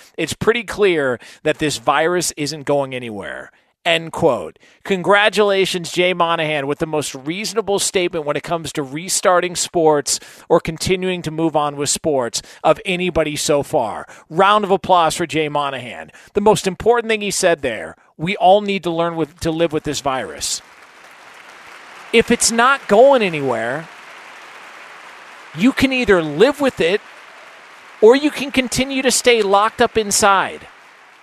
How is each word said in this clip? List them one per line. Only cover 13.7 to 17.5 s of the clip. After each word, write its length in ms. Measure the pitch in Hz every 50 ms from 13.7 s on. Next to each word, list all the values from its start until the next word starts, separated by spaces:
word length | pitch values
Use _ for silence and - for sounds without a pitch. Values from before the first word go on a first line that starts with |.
| - 147 117 104 90 78 - - - - -
Round 360 | - 156 165 190 196 208 214 208
of 80 | 180
applause 440 | 196 185 - - 185 175 165 156 -
for 120 | - 175
Jay 220 | 147 147 156 156 147
Monahan. 600 | 147 147 143 139 135 127 123 120 - 80 80 - - - - - -
The 80 | 202
most 240 | 202 214 202 - -
important 460 | 190 180 - - 214 240 240 220 226
thing 100 | 220 214
he 80 | 208 202
said 320 | 165 - - 175